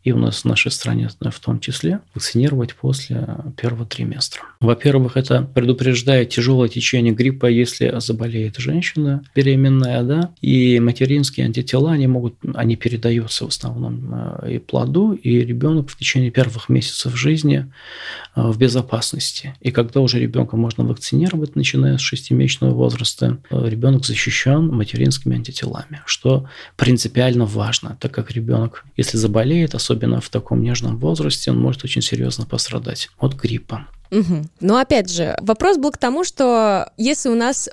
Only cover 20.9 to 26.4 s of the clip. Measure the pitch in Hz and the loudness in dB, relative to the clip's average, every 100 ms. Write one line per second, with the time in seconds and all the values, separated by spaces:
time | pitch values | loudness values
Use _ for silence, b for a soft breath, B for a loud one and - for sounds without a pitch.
20.9 | 117 - 135 175 170 151 - 135 135 135 | -2 -2 0 2 0 -2 -2 -2 2 2
21.9 | 135 - 131 - 127 131 - - 123 123 | 2 -2 -6 0 2 2 2 0 2 2
22.9 | 120 120 - 123 120 - 135 120 113 127 | 0 -4 -2 -2 -2 -4 -4 -2 0 2
23.9 | 135 135 110 - - - 143 160 120 104 | 2 0 -2 -2 0 2 2 2 0 -2
24.9 | 117 135 131 131 123 117 131 - - - | 0 0 0 0 -2 -4 -8 -8 -8 -10
25.9 | 147 - - 127 131 | -12 -8 -2 2 0